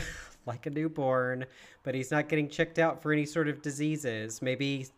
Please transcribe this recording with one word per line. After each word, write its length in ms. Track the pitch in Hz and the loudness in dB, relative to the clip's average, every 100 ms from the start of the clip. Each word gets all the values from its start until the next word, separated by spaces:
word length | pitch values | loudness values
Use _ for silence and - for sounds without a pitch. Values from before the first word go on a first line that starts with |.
| - - | 6 0
<laughs> 220 | - - - | -14 -12 -8
like 200 | 117 156 | -6 -4
a 20 | |
newborn, 760 | 143 160 156 131 127 127 127 127 - - - | -2 0 2 4 4 2 0 -6 -12 -20 -10
but 120 | - 131 | -4 -4
he's 160 | 127 | 0
not 180 | 151 151 | 0 2
getting 180 | 156 147 | 2 2
checked 320 | - 160 160 | 0 0 2
out 220 | 165 139 | 2 2
for 100 | 151 | 0
any 140 | 151 147 | 2 2
sort 220 | 165 151 | 0 0
of 140 | 143 | -2
diseases. 800 | 147 139 151 151 135 113 110 - | -4 -2 0 0 -2 -4 -4 -4
Maybe 460 | 131 127 139 139 131 | -2 0 0 -2 -6